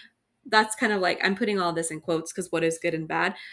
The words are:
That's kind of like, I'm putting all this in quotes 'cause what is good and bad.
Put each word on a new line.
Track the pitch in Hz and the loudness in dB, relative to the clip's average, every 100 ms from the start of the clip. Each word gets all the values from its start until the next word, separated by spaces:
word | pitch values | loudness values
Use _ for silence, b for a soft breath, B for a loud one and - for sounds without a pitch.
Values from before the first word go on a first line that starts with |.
| B _ _ _ 254 | B _ _ _ 2
That's | 214 214 | 4 4
kind | - 226 | 0 0
of | 208 | 2
like, | 175 - | 0 2
I'm | 190 196 | 0 2
putting | 220 202 | 0 2
all | 175 | 0
this | 165 165 | 0 -4
in | 156 | -6
quotes | - 160 160 | -2 -2 -2
'cause | - 170 | -8 -4
what | 165 | 0
is | 165 165 | 2 0
good | 170 | -2
and | 160 156 | -2 -2
bad. | 160 175 B B | 0 0 B B